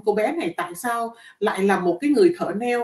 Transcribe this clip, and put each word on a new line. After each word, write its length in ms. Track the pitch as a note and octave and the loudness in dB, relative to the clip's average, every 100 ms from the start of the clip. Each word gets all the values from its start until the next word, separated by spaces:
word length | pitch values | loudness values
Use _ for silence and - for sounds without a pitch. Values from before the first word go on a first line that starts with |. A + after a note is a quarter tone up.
| G#3+ | -2
cô 80 | G3+ | 0
bé 160 | A3+ | -2
này 220 | E4 G3+ E3+ | -2 -4 -6
tại 180 | F3 F3 | -8 -8
sao 400 | B3 A#3 A3+ A3+ - _ | -6 -4 -6 -10 -20 _
lại 240 | G3+ - | -2 0
là 160 | G3 F#3 | 2 2
một 180 | F3+ E3+ | 2 0
cái 80 | D4 | 2
người 260 | C4+ F3 - | 4 4 4
thợ 140 | - G3+ | -4 -4
nail, 240 | A#3+ A#3+ | -2 -2